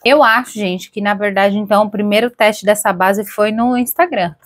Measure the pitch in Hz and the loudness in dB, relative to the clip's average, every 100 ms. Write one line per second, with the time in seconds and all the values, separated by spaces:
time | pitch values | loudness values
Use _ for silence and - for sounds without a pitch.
0 | 233 294 240 226 247 214 196 180 - 214 | 2 4 4 2 -2 -4 -4 -4 -8 -6
1 | 202 202 208 196 202 202 202 208 214 202 | -4 -2 -2 0 0 0 0 0 0 -2
2 | 208 208 240 - 214 214 196 208 214 180 | 0 0 0 2 0 2 0 0 0 0
3 | 185 202 208 - 214 220 247 247 247 - | 0 0 -4 -2 -2 0 0 -2 -2 -2
4 | 359 240 170 - | 0 0 -4 -4